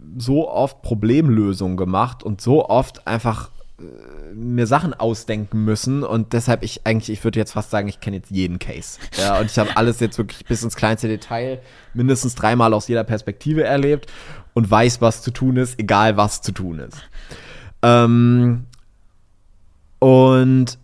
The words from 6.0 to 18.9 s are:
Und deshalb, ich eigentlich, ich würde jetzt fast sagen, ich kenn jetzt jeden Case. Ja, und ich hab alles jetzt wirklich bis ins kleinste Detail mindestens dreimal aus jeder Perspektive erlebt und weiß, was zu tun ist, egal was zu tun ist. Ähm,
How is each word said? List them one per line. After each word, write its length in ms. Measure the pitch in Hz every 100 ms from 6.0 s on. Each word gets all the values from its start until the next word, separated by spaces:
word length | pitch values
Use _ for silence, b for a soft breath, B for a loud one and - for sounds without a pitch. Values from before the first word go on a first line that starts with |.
Und 300 | 139 113 110
deshalb, 320 | 120 117 113
ich 220 | 107 - -
eigentlich, 240 | 110 -
ich 120 | 107
würde 140 | 117 110
jetzt 140 | 107
fast 180 | - 107
sagen, 180 | 107 101
ich 120 | -
kenn 140 | -
jetzt 160 | 98 -
jeden 280 | 98 90 90
Case. 400 | - - - - B -
Ja, 220 | 98 98
und 80 | 107
ich 120 | 120
hab 180 | 104 -
alles 240 | 117 113
jetzt 180 | 113 -
wirklich 260 | 104 -
bis 180 | - 117
ins 120 | 113 -
kleinste 300 | 110 110 113
Detail 520 | 107 - 117 127 127 b b b
mindestens 400 | 120 123 127 127
dreimal 400 | - 110 120 113
aus 140 | 107 -
jeder 160 | 117
Perspektive 580 | 110 110 - 98 151 156
erlebt 460 | 120 139 139 147 - B B B B
und 140 | - 107
weiß, 320 | 107 120 120
was 220 | 117 110
zu 80 | -
tun 260 | 120 131 127
ist, 220 | 127 -
egal 380 | 104 101 110 101
was 260 | 104 -
zu 80 | -
tun 300 | 92 92 80
ist. 160 | 58 - B B B B B B B -
Ähm, 840 | 120 120 117 120 120 120 123 120 123 - -